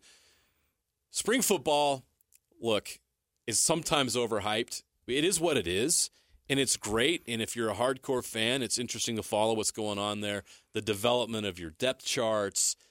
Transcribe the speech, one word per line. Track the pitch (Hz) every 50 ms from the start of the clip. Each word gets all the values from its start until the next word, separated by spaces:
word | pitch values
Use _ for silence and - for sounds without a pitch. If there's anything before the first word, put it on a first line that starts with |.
| - - - _ _ _ _ _ _ _ _ _ _ _ _ _ _ _ _ _ _ _
Spring | - - - 196 233 262
football, | - - 202 160 123 160 147 147 147 143 139 131 - _ _ _ _ _ - _ _ _ _ -
look, | 113 113 107 101 - - - - _ _ _ _ _ _ _ _ _
is | - 113 -
sometimes | - - 160 165 151 - 151 147 135 123 110
overhyped. | 123 120 110 113 104 98 107 107 113 120 - - - - _ _ _ _
It | - 123 143 151
is | 185 202 165
what | 160 175 147
it | 123 90
is, | 85 90 95 117 156 175 - - - - _ _ _ - _ _
and | - 139 139
it's | 135 - -
great. | - - 104 104 113 123 151 170 - -
And | 113 117 113
if | 110 - -
you're | 117 113 110
a | 101
hardcore | 95 120 131 139 127 - - 135 123 117
fan, | - - 113 110 117 127 139
it's | 123 107 -
interesting | - 123 113 - 110 - - 117
to | 107 98
follow | - 113 104 107 113 113
what's | 110 104 -
going | - - 107 107 104
on | 98 101 104 104 104
there, | 104 104 101 101 - - - - _ _ -
the | 110
development | 107 113 107 95 104 120 123 123 117 107 113 110 104
of | 101 90
your | 90 85 80
depth | 76 - 123 127 131 - -
charts, | - - 135 117 110 110 107 101 98 - - - - - - _ _